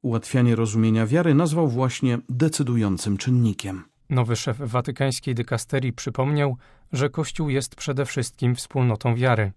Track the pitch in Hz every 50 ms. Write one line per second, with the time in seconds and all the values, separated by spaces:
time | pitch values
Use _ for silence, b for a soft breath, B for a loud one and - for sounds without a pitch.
0 | - 127 117 113 - - - 127 123 120 117 107 113 110 104 113 110 113 110 113
1 | 113 107 131 170 175 170 143 143 175 160 151 170 165 139 117 123 131 127 - -
2 | - 127 120 120 - - 127 123 156 160 156 - 147 123 120 117 107 101 95 87
3 | - 107 101 95 - 127 127 123 120 110 98 - - 98 95 92 - _ _ _
4 | _ _ 139 123 120 110 117 110 - 143 113 127 143 120 110 123 123 - 131 -
5 | 135 135 127 - - 139 123 113 117 - 123 113 - - - 135 131 127 117 -
6 | - 139 117 - 131 139 151 147 143 139 127 b b b b b b b - 123
7 | 135 147 135 - 156 - - - 160 147 131 135 135 - - - - - 135 131
8 | 139 135 - 147 120 - - _ 131 123 123 123 - - - 139 123 123 110 104
9 | - 123 117 120 127 131 120 110 107 98 98